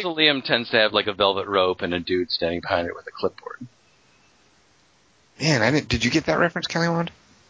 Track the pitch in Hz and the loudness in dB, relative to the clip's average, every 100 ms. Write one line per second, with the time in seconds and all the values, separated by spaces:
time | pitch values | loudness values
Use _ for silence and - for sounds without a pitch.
0 | 185 156 156 139 143 120 117 120 107 104 | 0 2 2 2 0 -2 2 2 4 2
1 | 104 98 98 95 95 98 92 92 92 87 | 0 2 2 2 0 2 2 0 -2 -4
2 | 82 90 90 - 85 87 - 92 85 - | 0 -2 -2 -2 -2 -2 -2 -2 -2 -8
3 | - - 95 - - - - _ _ _ | -14 -6 -6 -6 -16 -16 -18 _ _ _
4 | _ _ _ _ _ _ _ _ _ _ | _ _ _ _ _ _ _ _ _ _
5 | _ _ _ - 147 131 113 147 - 120 | _ _ _ -4 0 2 4 2 0 0
6 | 117 151 151 156 170 180 - 170 170 165 | 2 2 2 2 0 -2 -4 -2 0 -2
7 | 170 - _ _ | -4 -10 _ _